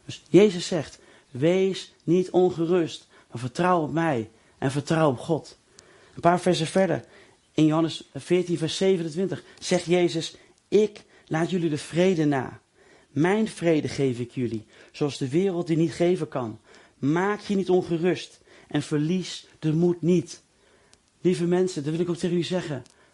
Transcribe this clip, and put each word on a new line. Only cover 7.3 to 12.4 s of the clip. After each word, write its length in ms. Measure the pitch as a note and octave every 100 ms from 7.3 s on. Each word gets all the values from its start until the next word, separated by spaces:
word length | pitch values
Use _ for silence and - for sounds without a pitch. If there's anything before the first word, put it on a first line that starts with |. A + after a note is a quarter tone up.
| _ _
in 120 | - D#3
Johannes 440 | D#3 E3 - - C#3+
veertien 420 | - F3+ F3+ E3
vers 200 | D#3 -
zevenentwintig, 640 | F#3+ F#3+ E3 D3+ F#3+ - - -
zegt 260 | - F3+ D#3+
Jezus: 500 | F3+ F3 D3+ D#3 - _ _ _
"Ik 360 | F#3+ G#3+ - - _ -
laat 240 | D#3 E3
jullie 200 | F3+ E3
de 80 | D3
vrede 480 | - D#3 F#3 F3+ D3+
na. 340 | C#3